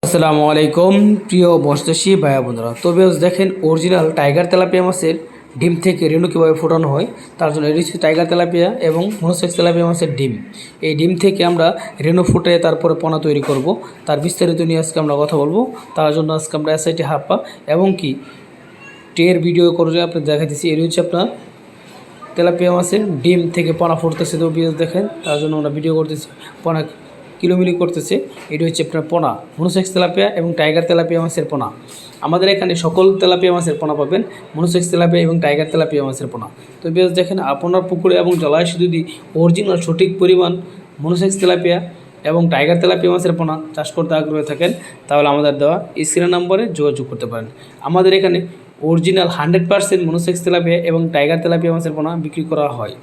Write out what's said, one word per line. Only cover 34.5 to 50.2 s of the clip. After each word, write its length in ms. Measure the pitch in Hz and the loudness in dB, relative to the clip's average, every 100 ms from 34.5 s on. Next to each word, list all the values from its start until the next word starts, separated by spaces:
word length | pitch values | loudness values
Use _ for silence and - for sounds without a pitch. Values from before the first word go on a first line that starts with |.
| 151 | -4
মনোসেক্স 300 | 170 175 175 | 0 0 0
তেলাপিয়া 300 | 175 170 170 165 | 2 2 4 2
এবং 100 | 165 | 2
টাইগার 240 | 160 147 156 | 0 0 0
তেলাপিয়া 300 | 160 156 147 139 | 0 0 0 -2
মাছের 200 | 131 131 | -6 -8
পোনা। 140 | 117 107 - - - | -10 -14 -16 -20 -12
তো 60 | 170 | -4
ভিউয়ার্স, 200 | 165 185 175 | 2 2 2
দেখেন 200 | 175 190 143 | -2 -2 -2
আপনার 300 | 139 170 180 180 | -2 0 0 0
পুকুরে 260 | 180 180 180 | -2 2 2
এবং 100 | 175 175 | 2 0
জলাশয়ে 360 | 160 156 170 170 | 2 2 0 0
যদি 160 | 180 165 165 - - 156 | 0 0 -4 -10 -10 0
অরিজিনাল 380 | 170 170 202 175 170 | 2 2 2 -2 -2
সঠিক 240 | 165 190 185 | 0 0 2
পরিমাণ 320 | 180 185 175 180 - - - - | 4 4 2 -2 -8 -18 -20 -10
মনোসেক্স 340 | 151 175 190 196 | -4 0 0 0
তেলাপিয়া 380 | 180 180 175 175 170 - - - - | 0 2 2 0 -2 -14 -20 -8 -2
এবং 120 | 165 170 | 2 2
টাইগার 260 | 147 147 170 | 2 2 2
তেলাপিয়া 280 | 180 180 175 | 2 2 2
মাছের 200 | 180 175 170 | 2 0 -2
পোনা 160 | 165 156 - - | -2 -4 -8 -8
চাষ 120 | 151 - | -8 -4
করতে 160 | 156 156 | -2 -2
আগ্রহী 240 | 151 151 147 | -2 -4 -4
থাকেন, 200 | 143 170 - - - - | -2 -2 -2 -10 -20 -2
তাহলে 180 | 143 147 | 2 4
আমাদের 220 | 143 147 139 | 4 2 2
দেওয়া 160 | 143 180 170 - 156 | 0 0 -4 -6 -2
স্ক্রিন 220 | - 175 175 | 0 0 0
নম্বরে 280 | 175 190 226 165 | 0 0 0 -2
যোগাযোগ 260 | 147 127 131 | -2 -2 -8
করতে 160 | - 120 | -10 -10
পারেন। 160 | 113 110 - - - 139 | -10 -12 -16 -20 -12 -2
আমাদের 240 | 180 185 190 | 2 4 4
এখানে 200 | 190 170 170 - - - 147 | 2 0 -4 -12 -20 -8 0
অরিজিনাল 400 | 165 170 190 175 - | 2 2 2 0 -2
হান্ড্রেড 280 | 151 180 170 | 0 0 2
পার্সেন্ট 320 | 202 202 185 170 | 0 2 0 0
মনোসেক্স 320 | 170 | -2